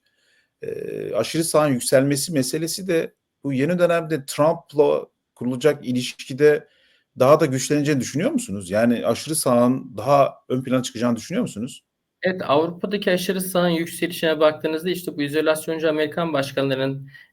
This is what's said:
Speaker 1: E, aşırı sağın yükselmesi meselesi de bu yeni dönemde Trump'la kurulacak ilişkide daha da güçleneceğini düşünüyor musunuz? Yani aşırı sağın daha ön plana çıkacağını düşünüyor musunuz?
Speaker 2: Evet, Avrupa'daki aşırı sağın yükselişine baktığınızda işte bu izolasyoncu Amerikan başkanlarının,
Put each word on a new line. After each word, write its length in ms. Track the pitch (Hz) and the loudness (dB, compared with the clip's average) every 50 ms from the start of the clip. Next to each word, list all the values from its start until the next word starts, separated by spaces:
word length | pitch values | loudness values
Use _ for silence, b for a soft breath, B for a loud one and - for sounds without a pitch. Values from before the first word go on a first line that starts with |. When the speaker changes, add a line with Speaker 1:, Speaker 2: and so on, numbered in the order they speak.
| _ _ _ _ _ _ _ _ _ _ _ _ | _ _ _ _ _ _ _ _ _ _ _ _
Speaker 1:
E, 520 | - - - - - - 52 52 52 - - | -10 -10 -8 -8 -8 -8 -8 -8 -6 -4 -4
aşırı 300 | 107 120 - - 156 165 | -4 -4 -2 -2 -4 -2
sağın 300 | - - 151 151 147 131 | 0 2 2 2 2 2
yükselmesi 600 | 120 - - 143 131 135 143 143 139 - - 165 | 0 0 2 2 4 4 2 0 -2 -2 -2 -2
meselesi 540 | 139 127 - - 156 165 160 - - 185 | -2 -2 0 -2 -4 -4 -4 -6 -6 -4
de 260 | 185 170 165 - - _ _ _ _ _ _ - | -2 0 0 -2 -4 _ _ _ _ _ _ -6
bu 100 | 139 135 | -4 -2
yeni 260 | 127 139 160 180 175 | 0 0 0 2 2
dönemde 460 | 175 170 170 170 160 156 160 139 135 | 2 2 2 0 -2 -2 -4 -6 -6
Trump'la 800 | - - - 147 160 175 180 - - 139 147 143 147 - - - - _ _ _ _ _ | -4 -2 0 2 2 2 0 -6 -2 2 4 4 4 4 0 -2 -6 _ _ _ _ _
kurulacak 520 | - - 123 131 123 139 151 147 143 - | -6 -4 -4 -2 2 2 2 2 2 -2
ilişkide 800 | 127 123 123 123 - - - - - 139 127 147 151 147 - b b b b b b b b b _ _ - | -4 -2 -2 -4 -4 -8 -12 -12 -10 0 4 4 4 4 4 b b b b b b b b b _ _ 2
daha 200 | 123 131 151 156 | 6 6 8 6
da 60 | 160 | 6
güçleneceğini 560 | 151 131 131 - - 151 147 143 147 151 131 | 4 0 -2 -2 0 0 0 2 2 2 0
düşünüyor 300 | 110 - - 143 - 277 | 0 -2 -2 -2 -2 0
musunuz? 380 | 330 247 - - 95 104 92 87 | -2 -2 -4 -6 -8 -8 -6 -2
Yani 380 | 95 107 117 - 120 110 - | 0 2 2 2 2 2 0
aşırı 280 | 95 117 - - 143 160 | 0 -2 -2 -4 -4 -4
sağın 600 | - - 139 123 120 120 123 131 131 - - 110 | -2 0 2 4 4 4 4 2 0 -4 -10 -10
daha 360 | 107 107 131 143 139 135 - - - _ - | -6 0 4 4 4 4 4 0 -6 _ -4
ön 140 | 123 127 135 | -4 -4 -2
plana 200 | 131 127 131 123 | 0 -2 -2 -2
çıkacağını 320 | - - 110 117 120 117 | -4 -4 -2 -2 0 0
düşünüyor 260 | 113 - - 170 233 | -2 -4 -6 -6 -4
musunuz? 420 | 226 - - 101 117 156 - - _ _ _ _ _ _ _ _ | -4 -4 -6 -8 -10 -10 -12 -16 _ _ _ _ _ _ _ _
Speaker 2:
Evet, 200 | - 185 185 185 - | -4 -2 -2 -2 0
Avrupa'daki 680 | - 135 151 160 170 170 - - 190 208 202 202 196 | 2 2 2 2 0 -4 -6 -6 -4 -4 -2 0 0
aşırı 300 | 180 180 180 - 185 190 | 0 0 0 -2 -4 -4
sağın 280 | 185 185 - 175 175 175 | -4 -2 0 0 2 2
yükselişine 680 | 170 165 165 165 - - 175 165 175 - - 160 156 151 | 2 0 -2 -4 -6 -4 -4 -4 -4 -2 0 0 2 4
baktığınızda 500 | 156 151 156 151 - 156 156 156 165 185 | 4 2 2 2 -2 -4 -4 -2 -2 -4
işte 280 | 170 175 - - - | -4 -4 -6 -8 -6
bu 40 | 143 | -4
izolasyoncu 680 | 143 143 143 156 151 160 156 156 - - 160 160 156 160 | -4 -2 0 0 2 2 0 0 -2 -4 -4 -2 0 0
Amerikan 440 | 151 156 156 151 151 180 170 165 151 | 0 0 0 -2 -2 -2 -2 -2 0
başkanlarının, 760 | 139 135 - - - 135 139 135 131 131 135 135 139 B B B B B B | -2 -2 -2 -2 -2 0 0 0 0 0 -2 -2 -6 B B B B B B